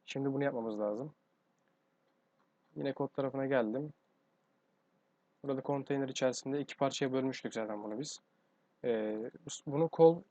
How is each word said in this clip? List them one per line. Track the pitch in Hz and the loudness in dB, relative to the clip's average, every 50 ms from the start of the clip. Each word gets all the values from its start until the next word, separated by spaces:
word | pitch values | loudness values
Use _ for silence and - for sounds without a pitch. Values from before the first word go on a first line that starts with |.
| _ | _
Şimdi | - - 139 135 139 135 | -8 -6 -2 -2 0 0
bunu | 139 139 | 0 0
yapmamız | 139 131 120 113 113 107 104 | 0 0 -2 -4 -4 -2 0
lazım. | 107 104 107 113 139 156 - _ _ _ _ _ _ _ _ _ _ _ _ _ _ _ _ _ _ _ _ _ _ _ _ _ _ _ _ _ _ _ 156 | 0 0 -2 -2 -6 -8 -12 _ _ _ _ _ _ _ _ _ _ _ _ _ _ _ _ _ _ _ _ _ _ _ _ _ _ _ _ _ _ _ -8
Yine | 156 143 139 135 | -4 -4 -4 -2
kod | - 143 131 | -2 -4 -4
tarafına | - - 135 135 127 135 135 | -2 -4 -4 -2 -2 -2 0
geldim. | 131 139 127 117 107 113 131 147 156 - - _ _ _ _ _ _ _ _ _ _ _ _ _ _ _ _ _ _ _ _ _ _ _ _ _ _ _ _ - | 2 2 2 2 2 0 -2 -4 -6 -10 -14 _ _ _ _ _ _ _ _ _ _ _ _ _ _ _ _ _ _ _ _ _ _ _ _ _ _ _ _ -4
Burada | 139 135 131 | -4 -4 -2
konteyner | 135 - 143 139 135 - 143 139 139 127 | 0 -2 -2 -2 0 -2 0 0 0 -2
içerisinde | 127 - 135 131 123 - - 135 139 147 | -2 0 2 2 2 0 -4 -4 -2 -2
iki | 139 - - | -4 -6 -2
parçaya | - 143 135 131 - 143 131 127 | 0 0 0 2 0 0 0 2
bölmüştük | 135 131 131 127 - - 110 - | 2 0 0 -2 -2 -6 -4 -4
zaten | 113 110 107 107 104 107 | -2 -4 -2 -4 -6 -6
bunu | 107 107 117 | -6 -6 -6
biz. | 147 156 - - - _ _ _ _ _ _ _ _ _ _ _ - | -6 -8 -10 -14 -18 _ _ _ _ _ _ _ _ _ _ _ -2
Ee, | 123 117 110 107 107 107 110 113 127 - - - 139 - - - | 0 0 0 0 -2 -2 -4 -6 -8 -10 -12 -12 -12 -12 -10 -6
bunu | 151 139 147 165 160 | -4 0 2 2 2
kol | - - 165 165 170 175 - - | 6 8 8 8 8 6 -2 -12